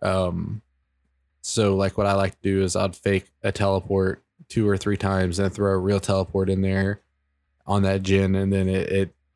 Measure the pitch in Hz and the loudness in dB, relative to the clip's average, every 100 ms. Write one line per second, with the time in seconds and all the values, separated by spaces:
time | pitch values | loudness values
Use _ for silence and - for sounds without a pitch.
0 | 101 95 92 87 85 107 - _ _ _ | -2 0 -2 -4 -6 -10 -14 _ _ _
1 | _ _ _ _ - 117 101 98 98 - | _ _ _ _ -6 0 2 2 0 0
2 | 101 98 98 - 98 98 95 95 98 - | 0 2 0 -2 -2 0 0 0 -2 -2
3 | 104 98 - _ 101 - 98 95 - 98 | 0 0 -2 _ -6 -2 0 0 0 0
4 | 95 - _ _ - 120 104 95 104 98 | 0 -4 _ _ -6 -2 0 0 -2 -2
5 | 98 95 92 87 98 92 101 95 95 101 | 0 0 0 0 -2 0 0 0 0 0
6 | - 98 95 98 92 95 95 95 98 101 | 0 0 0 -2 0 0 0 0 -2 -4
7 | _ _ _ _ _ _ - 101 95 98 | _ _ _ _ _ _ -2 0 2 0
8 | 95 98 95 95 98 98 95 92 - 98 | 2 2 4 2 2 0 0 0 0 -2
9 | 95 - _ | -2 -8 _